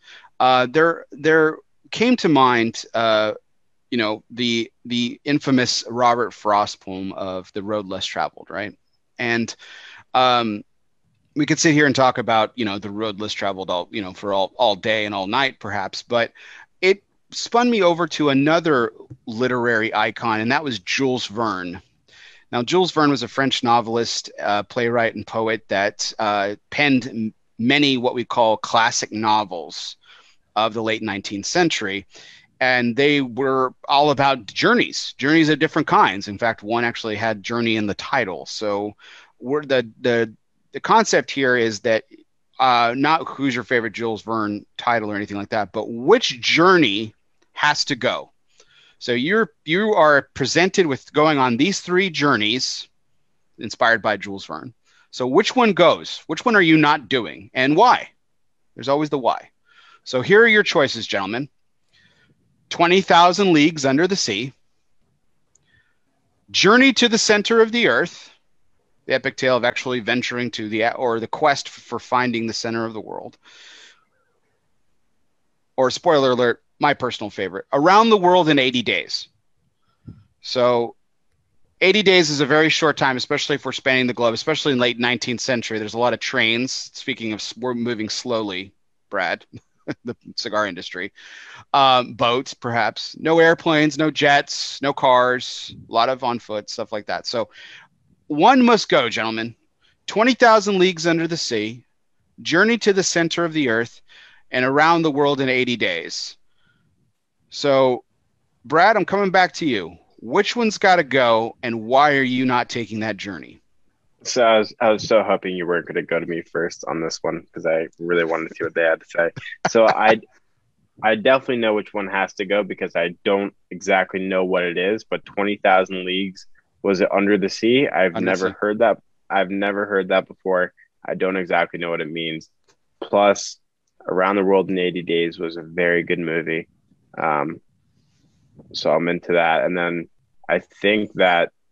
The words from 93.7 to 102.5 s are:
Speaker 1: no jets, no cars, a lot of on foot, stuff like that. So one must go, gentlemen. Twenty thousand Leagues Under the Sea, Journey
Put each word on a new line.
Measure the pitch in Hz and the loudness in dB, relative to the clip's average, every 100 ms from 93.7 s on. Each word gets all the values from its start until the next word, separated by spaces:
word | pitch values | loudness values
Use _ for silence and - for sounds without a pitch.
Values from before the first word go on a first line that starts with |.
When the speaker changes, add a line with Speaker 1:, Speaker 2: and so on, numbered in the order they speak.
| 156 151 139 | 2 2 2
Speaker 1:
no | 156 | 0
jets, | 135 147 143 147 - - - | 2 4 4 2 -8 -10 -4
no | 139 | -4
cars, | 139 139 123 123 123 - - - - - | 0 4 4 4 0 -6 -12 -16 -18 -4
a | |
lot | 113 123 | 0 0
of | 131 | 0
on | 127 117 | -2 -4
foot, | - 107 101 | -4 -8 -8
stuff | - 107 | -10 -8
like | 107 98 | -8 -8
that. | 87 - | -8 -6
So | 117 104 - - - - _ _ _ _ | -6 -6 -10 -20 -20 -20 _ _ _ _
one | 147 254 262 | 2 4 6
must | 240 214 - | 6 4 2
go, | 165 117 | 0 2
gentlemen. | 113 113 110 113 - _ _ _ _ - | -2 -4 -4 -8 -12 _ _ _ _ -8
Twenty | 196 240 | 0 0
thousand | 240 240 220 196 190 | 4 6 6 4 2
Leagues | 185 165 170 | 2 2 -2
Under | 165 165 | 0 -2
the | 165 | -4
Sea, | - 110 107 123 _ _ _ _ _ - | -4 -4 -4 -8 _ _ _ _ _ -14
Journey | 117 | 0